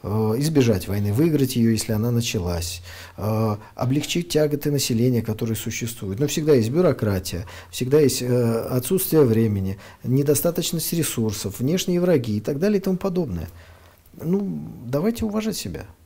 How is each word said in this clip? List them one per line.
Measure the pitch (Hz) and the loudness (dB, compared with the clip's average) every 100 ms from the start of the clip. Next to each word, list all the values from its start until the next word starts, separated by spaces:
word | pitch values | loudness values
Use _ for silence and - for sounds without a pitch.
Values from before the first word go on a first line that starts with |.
э, | - 110 110 113 | -2 0 0 0
избежать | 147 151 120 98 92 | 2 4 4 2 0
войны, | 101 101 | -2 0
выиграть | 107 165 147 131 123 | 2 2 2 2 2
ее, | 113 | 2
если | 110 - | 2 0
она | 104 117 | 0 0
началась, | 120 117 - 90 85 85 - - - - - | 0 0 -2 -2 -4 -4 -10 -14 -18 -18 -6
э, | 104 110 110 104 - - | -2 0 0 -2 -8 -6
облегчить | 123 143 147 175 170 | 0 0 0 -4 0
тяготы | 151 151 143 151 | 2 2 0 0
населения, | 143 - 113 127 120 | -2 0 2 2 2
которые | 110 107 113 110 | -2 -4 -2 -2
существуют. | - - 117 - 101 98 | -4 -6 -8 -8 -8 -2
Но | 143 | -2
всегда | 170 156 | 0 4
есть | 135 110 | 4 4
бюрократия, | 151 180 127 107 95 - 87 - - - | 2 2 2 0 -2 -4 -8 -8 -16 -14
всегда | - 123 147 | -6 2 6
есть, | 139 - | 4 2
э, | 123 123 117 113 104 | 0 2 2 0 0
отсутствие | 127 - 190 - 160 | -2 0 -2 2 4
времени, | 131 113 113 104 95 98 - - | 6 6 4 2 -2 -6 -14 -12
недостаточность | 120 131 143 143 170 165 165 165 - | 0 2 4 2 2 -2 -4 -4 -2
ресурсов, | 170 151 - 110 101 101 - | -2 -2 0 -2 -2 -8 -4
внешние | 127 185 - 175 | -2 0 0 0
враги | 175 156 117 104 | 4 2 2 -2
и | |
так | - 143 | -2 -2
далее | 196 202 | 0 0
и | |
тому | 190 185 | 0 -2
подобное. | 196 180 151 87 78 - - - - - - - | -2 -2 -2 -6 -8 -14 -20 -20 -20 -20 -20 -10
Ну, | 156 196 190 160 76 - 117 | -2 -2 -2 -6 -10 -12 -4
давайте | 135 202 233 220 | -2 0 -2 -2
уважать | 214 214 - | -2 -4 -6
себя. | 98 80 - - | -8 -10 -12 -20